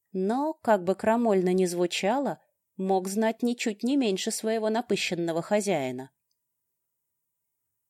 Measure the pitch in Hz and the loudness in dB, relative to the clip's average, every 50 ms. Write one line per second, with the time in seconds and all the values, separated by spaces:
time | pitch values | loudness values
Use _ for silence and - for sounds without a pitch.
0 | _ _ - 185 185 196 226 262 285 311 320 - _ - 214 196 175 175 190 190 | _ _ -6 -4 -2 -2 0 0 -2 -4 -4 -4 _ 2 2 2 4 0 -2 0
1 | - 220 220 233 240 226 202 190 180 185 180 185 185 180 175 175 180 175 - - | 2 0 2 2 2 2 2 4 4 4 4 2 2 2 2 0 -2 0 0 -2
2 | - 190 233 277 285 226 160 - _ _ _ _ _ _ _ - 190 190 190 190 | 0 0 0 0 -2 -4 -6 -6 _ _ _ _ _ _ _ -8 -2 0 0 0
3 | 185 190 196 214 226 220 226 - - 240 240 240 - 233 208 202 - 233 277 285 | 0 -2 -2 0 0 0 0 0 -2 -2 -2 -2 -4 -4 -4 -4 -2 0 0 2
4 | 262 214 190 185 - 220 220 - - 220 220 226 214 220 220 226 247 - 202 185 | 2 2 0 0 -2 -4 -6 -4 -2 -2 -2 0 0 0 0 -2 0 -2 -2 -2
5 | - - 190 165 170 170 160 165 165 - 208 208 202 202 190 151 135 127 127 127 | 0 -4 -2 -2 -2 -2 -2 -2 -2 0 0 0 2 2 0 0 0 -4 -6 -8
6 | 131 135 _ _ _ _ _ _ _ _ _ _ _ _ _ _ _ _ _ _ | -10 -14 _ _ _ _ _ _ _ _ _ _ _ _ _ _ _ _ _ _
7 | _ _ _ _ _ _ _ _ _ _ _ _ _ _ _ _ _ _ | _ _ _ _ _ _ _ _ _ _ _ _ _ _ _ _ _ _